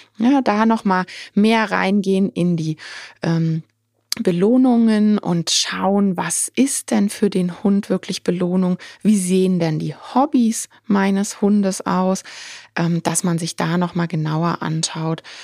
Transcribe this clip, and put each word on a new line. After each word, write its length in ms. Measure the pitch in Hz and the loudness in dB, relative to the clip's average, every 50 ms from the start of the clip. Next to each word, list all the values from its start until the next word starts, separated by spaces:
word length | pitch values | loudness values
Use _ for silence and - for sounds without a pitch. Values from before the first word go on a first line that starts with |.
| - _ _ | -20 _ _
Ja, 240 | - 220 247 285 277 | 0 2 2 2 2
da 240 | 247 226 208 208 220 | 2 2 2 2 2
nochmal 400 | 220 226 220 - 196 185 185 185 - - - - - - | 2 2 2 2 0 0 0 0 -4 -8 -18 -14 -4 0
mehr 360 | 202 208 220 226 226 220 202 | 2 4 4 4 2 2 0
reingehen 600 | - 185 185 190 196 208 185 196 196 190 196 - | 0 0 0 2 2 2 2 2 2 2 2 0
in 260 | - 165 175 180 170 | 0 0 0 0 0
die... 220 | 165 160 156 156 - - - - - - - - - - | 0 -2 -4 -4 -6 -10 -18 -16 -16 -18 -20 -16 -6 -2
Ähm, 420 | 165 165 165 165 165 160 165 - _ _ _ _ _ _ _ _ - - - 220 | -2 0 0 0 0 -2 -2 -6 _ _ _ _ _ _ _ _ -12 -8 -4 -2
Belohnungen 960 | 196 175 175 190 214 247 254 262 262 240 233 226 226 220 208 214 214 208 - | 0 0 2 2 4 4 4 4 4 4 4 4 4 4 4 4 4 2 2
und 320 | - - 175 170 160 - | 0 0 -2 -2 0 -2
schauen, 680 | - - - - - - - 190 202 202 202 196 180 | -2 -2 -2 -4 -4 -2 0 2 2 2 2 2 0
was 340 | 175 - 165 - - - - - | 0 -2 -4 -2 -4 -4 -4 0
ist 360 | - 262 277 - - - - | 0 0 0 0 -4 -4 -2
denn 200 | 233 214 202 208 | 0 0 0 0
für 200 | - - 214 196 | 0 0 -2 0
den 320 | - 190 180 180 170 - - | 0 0 -2 -2 -4 -2 0
Hund 260 | 202 202 202 - - | 2 2 2 0 -2
wirklich 340 | 190 185 - - 185 - - | -4 -4 -4 -6 -8 -6 -4
Belohnung? 560 | - 180 180 185 175 180 185 185 180 180 180 - - - - - | -4 -2 -2 -2 0 0 0 0 0 0 -2 -6 -16 -14 -4 2
Wie 140 | 196 214 | 2 2
sehen 420 | 202 185 180 185 185 185 185 185 175 | 2 2 0 2 2 2 2 2 0
denn 200 | 165 160 156 156 | 0 0 -2 -2
die 160 | 165 156 147 | -4 -6 -8
Hobbys 720 | - - - - 247 277 302 - 262 233 220 226 - - - _ _ _ | -10 -12 -4 0 0 0 2 2 2 2 2 0 -2 -8 -12 _ _ _
meines 540 | - 202 202 196 196 196 196 202 - - - | -2 0 2 2 2 0 0 -2 -4 -4 0
Hundes 460 | 214 202 208 208 196 190 185 - - | 2 2 4 4 2 0 -2 -4 -4
aus? 360 | - 180 180 185 190 190 190 - - - - - - - - - - - | -2 0 0 2 0 0 -2 -4 -12 -18 -18 -16 -18 -18 -20 -20 -12 -4
Ähm, 260 | - 170 165 170 165 - | -2 0 0 0 0 -2
dass 220 | 165 160 - - | -2 -2 -2 -2
man 140 | 180 170 165 | -2 -2 -2
sich 180 | 170 165 - | -4 -6 -6
da 220 | - 170 165 170 180 | -4 -2 -2 0 0
nochmal 300 | 180 175 - 175 170 165 | -2 -2 -2 -4 -4 -2
genauer 540 | - 156 151 156 156 156 170 170 - - - | -2 -4 -4 -2 -2 -2 0 -2 -2 -2 -4
anschaut. 600 | 165 160 160 160 - - 165 160 160 165 - - - - - | -4 -4 -4 -4 -4 -6 -6 -4 -4 -4 -6 -8 -18 -20 -20